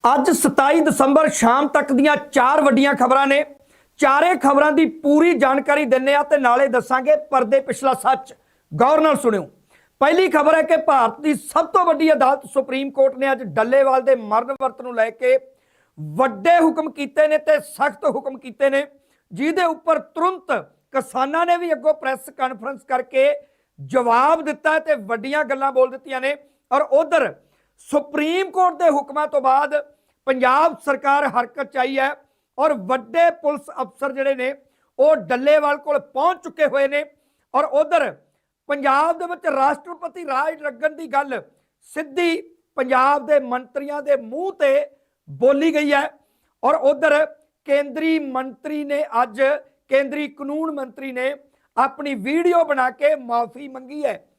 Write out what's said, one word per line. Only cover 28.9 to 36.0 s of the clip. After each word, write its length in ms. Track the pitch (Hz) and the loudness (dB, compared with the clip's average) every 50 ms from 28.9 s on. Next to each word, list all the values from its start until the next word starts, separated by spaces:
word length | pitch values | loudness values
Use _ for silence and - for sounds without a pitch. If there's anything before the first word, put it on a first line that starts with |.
ਹੁਕਮਾਂ 360 | 285 285 - - 269 302 302 | 2 2 -4 -4 -4 -4 -4
ਤੋਂ 140 | 302 302 285 | -2 -2 0
ਬਾਅਦ 340 | 254 269 262 277 294 277 294 294 285 - _ _ _ _ _ _ _ | 2 2 2 2 2 0 -2 -4 -6 -6 _ _ _ _ _ _ _
ਪੰਜਾਬ 540 | 269 269 254 254 247 262 294 320 330 - - | -4 0 2 2 2 4 4 2 2 0 -2
ਸਰਕਾਰ 460 | - 294 277 269 285 277 277 285 294 | -4 -4 -4 -2 0 0 2 2 0
ਹਰਕਤ 480 | 262 - 247 240 240 _ 285 277 277 | 0 -2 -2 -4 -4 _ -10 -10 -6
'ਚ 40 | - | -4
ਆਈ 220 | 269 254 262 269 269 | -4 -2 -2 0 0
ਹੈ 160 | 262 277 294 - _ _ _ _ _ _ _ - | -2 -2 -2 -8 _ _ _ _ _ _ _ 0
ਔਰ 140 | 277 311 | 0 0
ਵੱਡੇ 580 | 294 233 185 185 254 262 214 226 - 330 339 339 | 0 -2 -2 -4 -4 -4 -4 -4 0 2 2 2
ਪੁਲਿਸ 400 | 339 339 - 294 294 277 285 - - - | 2 0 -4 -4 -4 -4 -10 -14 -10 -10
ਅਫਸਰ 300 | 254 - _ _ 269 277 | -10 -10 _ _ -6 -6
ਜਿਹੜੇ 220 | 254 269 269 277 277 | -4 -2 -2 -2 -2
ਨੇ 200 | 254 254 262 277 277 _ _ _ _ _ _ _ - | -2 -4 -6 -6 -10 _ _ _ _ _ _ _ 2
ਉਹ 180 | 269 302 311 | 4 4 4
ਡੱਲੇਵਾਲ 600 | 269 190 160 254 247 262 285 302 302 294 285 285 | 2 0 -4 -4 0 2 4 4 4 4 0 -2
ਕੋਲ 220 | 294 294 302 294 | -2 -2 -4 -4
ਪਹੁੰਚ 460 | 277 | -4